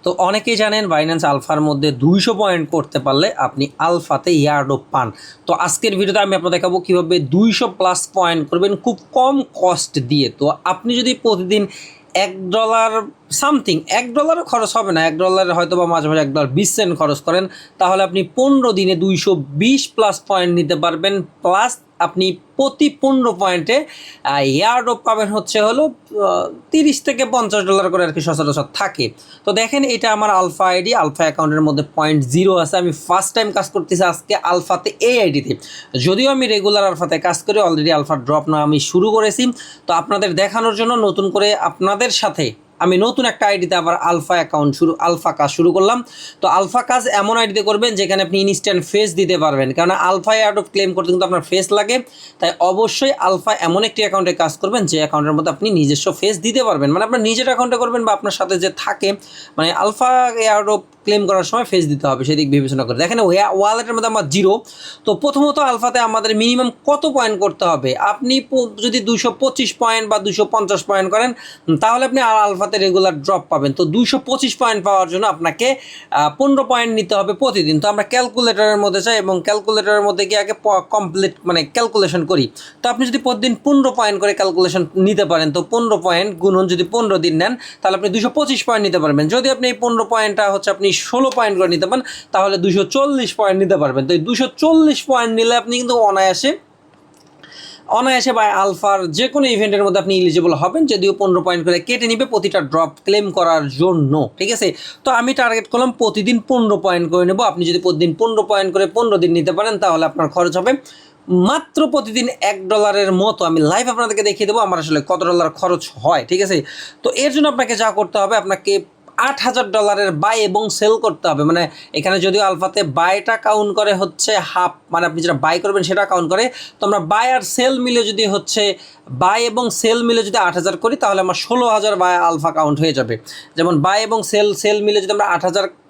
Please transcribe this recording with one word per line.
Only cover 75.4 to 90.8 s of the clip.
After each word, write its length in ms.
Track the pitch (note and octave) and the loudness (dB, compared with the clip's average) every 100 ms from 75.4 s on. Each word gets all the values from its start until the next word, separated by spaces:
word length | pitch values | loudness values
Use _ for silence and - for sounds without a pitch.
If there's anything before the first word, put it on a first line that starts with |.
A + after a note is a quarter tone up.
| E3+ - A#3+ C4+ - - - | -4 -2 -2 -2 -6 -20 -6
আহ, 200 | C#3 D3 D3 | 0 0 0
পনেরো 260 | C#4 C4+ | 2 2
পয়েন্ট 300 | B3+ B3 A#3 | 2 0 0
নিতে 200 | A3 F#3+ | -2 0
হবে 180 | G#3 G3 | 0 -2
প্রতিদিন। 480 | G3+ C4+ G3+ D#3 D#3 | 0 0 0 0 2
তো 80 | G#3 | 0
আমরা 140 | G#3 | 0
ক্যালকুলেটরের 760 | A#3 B3 B3 A#3+ A#3+ G3 G#3+ G#3 | 0 0 -2 -2 -2 2 2 4
মধ্যে 240 | G3+ F#3+ | 2 0
যাই 180 | F#3 A3+ | 0 0
এবং 220 | F#3+ F#3 | 0 -2
ক্যালকুলেটরের 580 | E3+ G#3 G3+ G#3+ G3+ G#3 | 0 -2 0 -2 2 2
মধ্যে 240 | G3+ F#3 G3 | 2 0 0
গিয়ে 140 | G#3 | 0
আগে 120 | G3+ | -2
প-, 320 | G#3+ G#3+ G3 G3+ | -2 0 0 0
কমপ্লিট, 420 | G#3+ F#3 E3 F#3+ - | -2 -2 -2 -2 -2
মানে 200 | F3 E3 | -2 -2
ক্যালকুলেশন 640 | C#3+ - A3+ A3 F#3+ F3 D3+ | -2 -2 0 0 0 0 0
করি। 220 | F#3 B2 - - - | 0 0 -4 -20 -8
তো 60 | A#3+ | -4
আপনি 180 | A#3 B3+ | -2 -2
যদি 120 | B3 | -2
প্রতিদিন 360 | B3+ B3 B3 A#3 | -2 -2 -2 -2
পনেরো 280 | - C#4 C4 | 2 2 2
পয়েন্ট 280 | B3+ G#4 G4+ | 2 0 2
করে 140 | G4+ | 0
ক্যালকুলেশন 520 | G4 F#4+ F4 F#4 F#3 D#3+ F#3+ | 0 0 2 0 0 -2 0
নিতে 280 | F#3+ G3+ | 2 2
পারেন, 280 | F#3+ E3 D#3 | 2 2 0
তো 100 | D3 | -2
পনেরো 360 | E3+ A#3 A#3 G#3 | -2 -2 0 0
পয়েন্ট 400 | F3+ E3+ G3+ F3 | 2 0 0 -2
গুণন 280 | F#3 F#3 F#3+ | 0 2 2
যদি 180 | F3 | 0
পনেরো 340 | F3 A3+ A3+ F#3 | -2 -2 0 0
দিন 180 | E3 D#3+ | 0 0
নেন, 200 | F#3 A#3+ - - | 0 -2 -10 -4
তাহলে 140 | G3 F#3+ | -2 -2
আপনি 120 | G3+ | -2
দুইশো 220 | G3 G3+ | -2 -2
পঁচিশ 340 | - E4 C4 | -2 -2 -2
পয়েন্ট 220 | - A3+ G3+ | -2 0 0
নিতে 120 | F3 | 0
পারবেন। 300 | D3+ C#3+ D#3 | 2 2 2
যদি 220 | A3+ B3+ | 0 0
আপনি 180 | C4 B3 | 0 -2
এই 80 | A#3+ | -2
পনেরো 240 | A#3+ A3+ | -2 -2
পয়েন্টটা 480 | A3 A3+ G#3+ G3+ G#3 | 0 0 0 0 0
হচ্ছে 180 | G3 G3 | 0 -2
আপনি 240 | F#3+ | 0